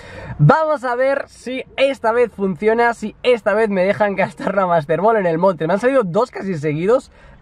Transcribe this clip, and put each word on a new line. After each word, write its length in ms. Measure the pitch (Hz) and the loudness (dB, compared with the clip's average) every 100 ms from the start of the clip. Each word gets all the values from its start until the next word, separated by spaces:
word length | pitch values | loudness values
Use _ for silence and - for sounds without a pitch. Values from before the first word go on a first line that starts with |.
| - - - - | -20 -18 -10 2
Vamos 460 | 147 311 311 294 | 4 4 2 -2
a 100 | 247 | -4
ver 300 | 240 262 269 - | -2 0 -2 -6
si 380 | - 233 262 - - | -16 -10 -10 -8 -2
esta 360 | 269 269 226 | 0 0 -2
vez 180 | 233 240 | 0 0
funciona, 640 | - 196 165 214 233 240 | -2 -4 -2 0 2 2
si 220 | 233 220 - | 0 -8 -6
esta 300 | 240 240 208 | 0 0 2
vez 160 | 208 220 | 0 2
me 120 | 196 | 0
dejan 320 | 185 196 208 | 0 2 0
gastar 400 | 196 226 - 285 | 0 -4 -4 -4
la 140 | 196 185 | -2 0
Master 320 | 170 147 156 | 0 0 0
Ball 160 | 208 220 | 2 2
en 100 | 175 | 0
el 100 | 160 | 0
Moltres. 300 | 185 170 160 | 0 0 -2
Me 80 | |
han 60 | 190 | 0
salido 240 | 247 269 | 0 0
dos 260 | 196 170 247 | 0 0 -2
casi 260 | 392 196 165 | -4 -8 -6
seguidos 540 | 151 147 185 254 - - - - | -4 -2 0 0 -2 -20 -20 -14